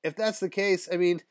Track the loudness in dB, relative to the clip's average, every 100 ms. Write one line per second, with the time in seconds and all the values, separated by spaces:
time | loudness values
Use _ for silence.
0 | -8 -2 -2 0 -4 0 2 2 0 0
1 | 2 0 -4